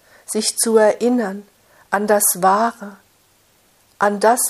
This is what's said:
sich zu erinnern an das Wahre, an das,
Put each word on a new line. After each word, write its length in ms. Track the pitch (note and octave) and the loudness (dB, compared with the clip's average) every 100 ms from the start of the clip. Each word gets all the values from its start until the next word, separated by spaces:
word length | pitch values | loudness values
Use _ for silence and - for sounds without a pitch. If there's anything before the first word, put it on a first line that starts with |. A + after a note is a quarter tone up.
| _ _ - | _ _ -8
sich 320 | A3 A3 - | -6 -4 -4
zu 200 | A#3 A3 | 0 4
erinnern 720 | G#3+ - A#3 B3 G3+ G3+ G3+ _ _ _ - | 2 2 0 0 -4 -8 -16 _ _ _ -6
an 180 | G3+ G#3+ | -4 0
das 160 | G#3 G#3 F#3 | 0 0 0
Wahre, 640 | F#3 G3+ A#3 - G3+ G3+ _ _ _ _ _ _ _ _ _ - | 2 2 0 -4 -18 -20 _ _ _ _ _ _ _ _ _ -4
an 200 | G#3 G#3 | -2 2
das, 200 | G#3+ A#3+ | 2 2